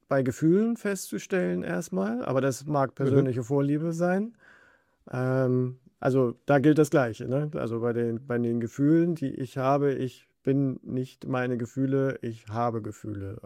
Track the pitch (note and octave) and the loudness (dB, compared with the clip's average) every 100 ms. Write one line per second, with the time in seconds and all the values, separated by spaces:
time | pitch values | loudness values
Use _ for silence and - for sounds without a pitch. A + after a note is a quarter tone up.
0 | - C#3 C3 - D#3 F#3+ A3+ A#3 G#3 F#3+ | -2 0 0 2 4 4 2 -2 -4 -4
1 | - G3+ - F#3+ F3+ F3+ - F3 F3 F#3 | -6 -8 -4 -2 0 -2 -4 -4 -4 -2
2 | G3+ A#3+ - C3 C3+ A#2 C#3+ D3 C3 - | -2 -2 -2 0 0 -2 -2 0 0 0
3 | C3+ C#3 C3+ A#2+ A2+ C#3+ C#3+ D3 E3 E3 | 2 2 2 -2 -2 0 0 0 -2 -2
4 | F3 F#3+ A3+ - - - _ _ _ _ | 0 0 -2 -10 -20 -20 _ _ _ _
5 | - B2+ B2+ C3 B2+ B2+ B2+ B2+ _ - | -8 -4 0 2 2 2 0 -6 _ -4
6 | C#3 C3 B2 A#2 - C#3+ D3 D3+ D3 D#3 | 0 2 2 0 2 4 6 6 4 4
7 | A#2+ G#2+ B2+ C3+ D3+ D3 A#2+ A#2 A#2+ A#2 | 0 -2 -4 -2 -2 -4 -4 -2 -2 0
8 | A#2 A2+ C3+ A#2+ A#2+ A#2 A2+ - C#3+ E3 | -2 -4 -4 -2 0 -2 -2 0 4 4
9 | E3+ D#3+ C3+ - B2+ C#3 C3 C#3+ C#3+ C3 | 2 0 -4 -6 -8 -2 2 2 2 0
10 | B2+ - _ _ - C#3 C3+ C3 - B2+ | -4 -8 _ _ 0 2 0 -4 -6 -6
11 | C3 - C3+ B2+ B2+ B2 A2+ C3+ C3+ C3+ | -6 -8 -6 -2 -2 -2 -4 -2 0 0
12 | C3+ - A#2+ A2+ - A2+ A#2+ A2+ G#2+ - | 0 -4 -8 -10 -8 -4 -2 -2 -8 -10
13 | A2 G2 G2 G#2+ | -10 -8 -10 -12